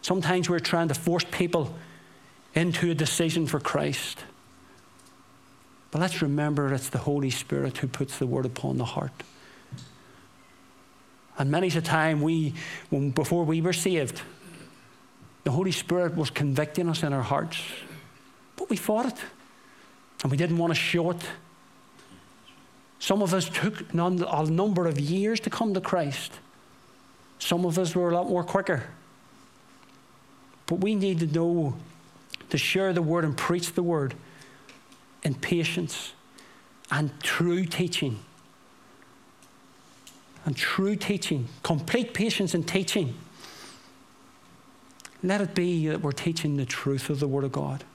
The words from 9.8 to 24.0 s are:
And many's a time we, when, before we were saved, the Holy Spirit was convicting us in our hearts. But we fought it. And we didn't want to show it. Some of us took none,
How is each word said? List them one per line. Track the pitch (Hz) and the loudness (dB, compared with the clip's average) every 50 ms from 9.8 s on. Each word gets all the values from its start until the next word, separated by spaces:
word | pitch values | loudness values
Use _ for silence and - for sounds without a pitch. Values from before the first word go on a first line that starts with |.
| - - - - - - - - - - - - - - - - - - - - - - - - - - - - - - - - | -16 -20 -20 -20 -20 -20 -20 -20 -20 -20 -20 -20 -20 -20 -20 -20 -20 -20 -20 -20 -20 -20 -20 -20 -20 -20 -20 -20 -20 -20 -6 -2
And | 139 135 | 0 2
many's | 151 170 190 185 160 | 2 2 2 2 2
a | 165 | 0
time | 160 - 160 160 156 160 156 147 | 0 2 2 4 4 4 4 4
we, | 147 160 165 160 156 143 - - - - - - - - | 4 4 4 4 2 0 0 -4 -8 -10 -10 -12 -6 -2
when, | - 139 139 143 | 0 0 0 2
before | 127 160 147 120 170 175 170 | 2 2 2 4 4 4 4
we | 151 160 165 | 4 2 2
were | 160 180 | 2 2
saved, | 175 170 - 196 185 160 139 120 - - - - - - - - - - - - - - - - - - - - - - - - - - | 0 2 2 2 2 2 0 -2 -4 -10 -14 -14 -16 -20 -20 -20 -20 -20 -20 -20 -20 -20 -20 -20 -20 -20 -20 -20 -20 -20 -20 -20 -20 -4
the | - 147 | -2 0
Holy | 123 151 190 190 | 2 2 0 0
Spirit | 165 - - - 175 180 180 165 147 | -2 -4 -2 0 0 2 2 0 0
was | 156 156 131 | -2 -4 -4
convicting | - - 147 143 135 139 151 147 - - 180 170 | -2 -2 -2 0 2 0 -2 0 -2 -2 0 0
us | 160 165 | 0 0
in | 165 151 | 0 0
our | 139 135 | 0 0
hearts. | 123 - 139 143 165 160 - - - - - - - - - - - - - - - - - - - - - | 0 0 0 -2 -2 -4 -6 -8 -8 -10 -12 -12 -14 -16 -16 -18 -20 -20 -20 -20 -20 -20 -20 -20 -20 -20 -10
But | - 359 - | -10 -4 -2
we | 220 | -2
fought | 180 - - 214 220 247 | -2 0 0 0 2 0
it. | 262 - - - - - - - - - - - - - - - - - - - - - - | -2 -4 -6 -12 -14 -14 -20 -20 -20 -20 -20 -20 -20 -20 -20 -20 -20 -20 -20 -20 -20 -16 -4
And | - 135 | -2 0
we | 139 | 2
didn't | 139 170 170 170 170 | 2 2 2 2 2
want | 170 165 | 2 2
to | 165 - | 2 2
show | - - - 170 165 170 | 0 2 2 2 2 2
it. | 175 170 - - - - - - - - - - - - - - - - - - - - - - - - - - - - - - - - - - - - | 0 -2 -6 -10 -10 -12 -16 -20 -20 -20 -20 -20 -20 -20 -20 -20 -20 -20 -20 -20 -20 -20 -20 -20 -20 -20 -20 -20 -20 -20 -20 -20 -20 -20 -20 -20 -14 -8
Some | - - 190 208 | 0 0 2 2
of | 202 165 175 | 4 2 2
us | 190 165 - | 0 0 -2
took | - - - 220 214 - - - | -2 -2 -2 -2 -2 -4 -10 -4
none, | - 170 | 0 0